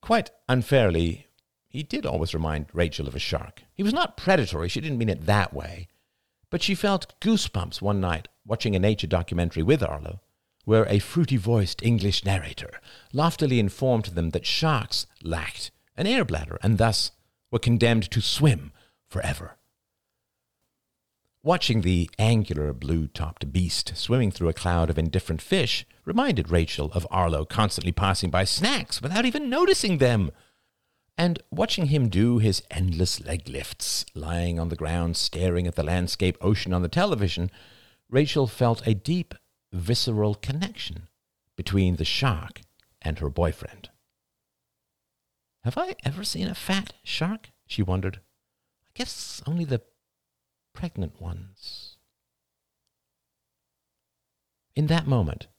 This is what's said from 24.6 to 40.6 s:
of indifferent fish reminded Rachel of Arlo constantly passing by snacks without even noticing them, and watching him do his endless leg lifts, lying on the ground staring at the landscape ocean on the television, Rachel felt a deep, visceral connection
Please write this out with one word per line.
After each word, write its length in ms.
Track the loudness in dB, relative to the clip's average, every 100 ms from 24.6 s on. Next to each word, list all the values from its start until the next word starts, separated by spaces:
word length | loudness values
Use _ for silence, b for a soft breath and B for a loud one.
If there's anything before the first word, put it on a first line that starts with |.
| 0 2 2
of 80 | 0
indifferent 440 | 0 -2 -2 -6
fish 440 | -2 0 0 -2 -6 b -4
reminded 440 | 0 2 0 2
Rachel 400 | 2 2 -2 -2
of 120 | -2 -2
Arlo 320 | 0 2 0
constantly 480 | -2 0 0 0 -2
passing 400 | 0 0 0 0
by 140 | 0 0
snacks 560 | 0 0 0 -4 -8
without 240 | -2 0 0
even 240 | 0 -2
noticing 480 | 2 4 4 2 4
them, 340 | 4 4 0 b b b b b b b b -2
and 240 | 0 -2 -6
watching 380 | -4 -2 0 2
him 220 | 2 2
do 300 | 4 4 4
his 240 | 2 0 -4
endless 540 | -2 -2 2 0 -2
leg 240 | -6 -8 -6
lifts, 580 | -10 -10 -8 -6 -6 -6
lying 460 | -8 -4 -2 0 0
on 100 | -2
the 60 | -4
ground 400 | -2 -2 0 -2
staring 520 | -4 0 0 2 0
at 80 | -2
the 80 |
landscape 540 | 0 0 -2 0 0 0
ocean 320 | 0 0 0
on 80 | 0
the 80 | 0
television, 600 | 2 0 2 -2 -2 -4 B B B B B B
Rachel 380 | 2 2 2 0
felt 380 | 2 0 2 0
a 80 |
deep, 400 | 0 0 -4 -4 -12 _ _ _
visceral 640 | -8 -2 0 0 0 0 0
connection 720 | -4 -4